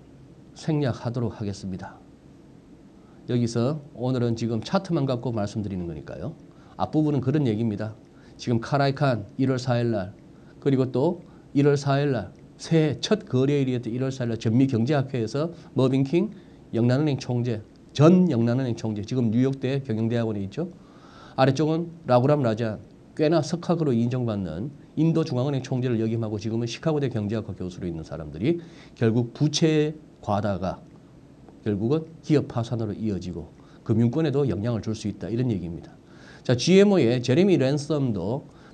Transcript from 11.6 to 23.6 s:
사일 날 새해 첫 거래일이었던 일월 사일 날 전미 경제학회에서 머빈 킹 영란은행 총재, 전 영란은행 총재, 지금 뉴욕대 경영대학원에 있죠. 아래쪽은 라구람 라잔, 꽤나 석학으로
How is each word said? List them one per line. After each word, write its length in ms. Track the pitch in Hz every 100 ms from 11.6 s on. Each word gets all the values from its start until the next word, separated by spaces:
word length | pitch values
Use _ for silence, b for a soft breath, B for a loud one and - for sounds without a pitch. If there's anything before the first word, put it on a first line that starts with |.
| 143 143
사일 360 | 143 139 147
날 200 | 123 92 - - -
새해 420 | - 165 156 127
첫 260 | - 214 -
거래일이었던 680 | 127 131 143 127 123 117
일월 200 | 120 135
사일 180 | 131 120
날 80 | 110
전미 280 | 120 117 135
경제학회에서 840 | 117 120 147 131 123 107 135 165 B B
머빈 300 | - 131 135
킹 260 | 139 170 208 B B B B
영란은행 440 | 113 120 127 151 135
총재, 440 | - 123 120 107 - - -
전 380 | - 156 185 180
영란은행 460 | 117 117 123 131 113
총재, 260 | 110 104
지금 280 | 98 131 117
뉴욕대 500 | 113 131 135 127 139
경영대학원에 580 | 139 110 113 117 110 104
있죠. 260 | 98 139 175 B B B B B B -
아래쪽은 520 | 135 139 156 160 170 - -
라구람 360 | 123 131 147
라잔, 380 | 120 110 117 95 - - - -
꽤나 240 | 151 165
석학으로 540 | - 170